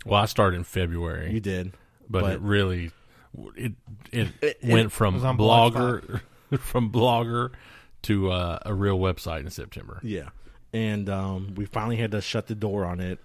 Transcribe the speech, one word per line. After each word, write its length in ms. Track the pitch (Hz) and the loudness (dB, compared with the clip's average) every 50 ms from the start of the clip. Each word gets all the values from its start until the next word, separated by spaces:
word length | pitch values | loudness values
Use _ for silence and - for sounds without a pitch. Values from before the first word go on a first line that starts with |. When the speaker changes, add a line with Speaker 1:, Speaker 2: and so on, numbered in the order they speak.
| - | -2
Speaker 1:
Well, 140 | - 101 101 | 2 4 4
I 20 | 107 | 4
started 320 | 107 - - 104 95 90 | 4 4 4 4 4 4
in 80 | 87 87 | 0 -4
February. 640 | - - 95 90 85 85 85 85 82 82 80 80 82 | -4 -2 0 0 0 0 -2 -4 -4 -4 -4 -4 -2
Speaker 2:
You 80 | 110 110 | -4 -2
did, 320 | 98 101 95 90 90 92 - - _ _ _ _ - - | -2 -2 -4 -4 -4 -8 -10 -16 _ _ _ _ -12 -2
Speaker 1:
but 140 | 104 113 | 0 0
Speaker 2:
but 100 | 104 98 95 | 2 2 0
Speaker 1:
it 60 | 90 | 0
really, 500 | 95 101 104 101 98 92 92 90 87 82 - _ _ - _ - - _ - - 53 50 - | 0 2 4 4 4 2 0 -2 -4 -6 -10 _ _ -20 _ -20 -20 _ -16 -16 -16 -16 -12
it, 180 | - 113 120 - - _ - 104 101 - - | -8 -8 -8 -8 -8 _ -18 -18 -18 -16 -6
it 160 | - 120 110 85 - - | -2 -2 -2 -2 -2 -2
Speaker 2:
It, 180 | - 151 - - | -2 -2 -2 -2
it 100 | - 120 | 2 4
Speaker 1:
went 200 | 117 113 113 104 | 6 6 6 4
from 220 | - - 113 101 92 | 2 2 2 2 4
Speaker 3:
was 100 | 107 127 | 2 0
on 120 | 131 127 | 0 2
Speaker 1:
blogger, 840 | 107 104 110 117 117 117 120 117 120 123 123 120 - - - - - - - _ - _ _ | 4 6 8 8 8 8 6 4 2 0 0 -2 -4 -6 -8 -8 -8 -8 -10 _ -20 _ _
Speaker 3:
Blogspot. 80 | 143 131 | -4 -4
Speaker 1:
<laughs> 0 | |
from 300 | - - - 127 117 107 | -2 -2 0 0 0 2
blogger 600 | 113 120 113 127 120 117 120 117 117 120 123 123 - - - - - - - - - - | 2 4 4 4 4 2 0 0 -2 -2 -2 -4 -6 -14 -20 -20 -20 -20 -20 -20 -20 -12
to, 280 | - - 104 98 95 92 | -2 0 2 2 2 2
uh, 280 | 90 90 90 87 82 - - | 2 0 0 -2 -4 -6 -4
a 80 | - | -4
real 260 | 104 95 101 101 98 92 | -2 0 2 2 2 2
website 420 | 95 95 87 - - 87 82 78 | 2 0 0 -2 -6 -8 -6 -6
in 100 | 71 92 | -8 -10
September. 500 | - - 65 - - - - - - - | -10 -12 -12 -12 -14 -16 -14 -14 -14 -12
Speaker 2:
Yeah, 280 | - 113 104 87 69 67 - - - - - - - - | -8 -6 -6 -6 -8 -10 -16 -18 -20 -20 -20 -20 -18 -8
and, 380 | - 113 113 107 104 104 101 98 | -4 -4 -2 -2 -2 -2 -2 -2
um, 420 | 98 95 95 95 95 92 95 101 95 | -4 -2 -2 -4 -4 -6 -6 -8 -8
we 100 | 101 104 | -8 -8
finally 300 | 98 - 113 107 117 117 | -6 -4 -4 -4 -2 -2
had 160 | 110 117 107 | -2 -2 -2
to 100 | 104 104 | -2 -4
shut 240 | - - - 113 - | -4 -4 -4 -6 -4
the 80 | - 113 | -4 -6
door 320 | 107 110 104 98 104 95 | -4 -4 -2 -2 -2 -2
on 120 | 87 87 87 | -4 -4 -4
it. 180 | 92 90 92 - | -4 -6 -6 -8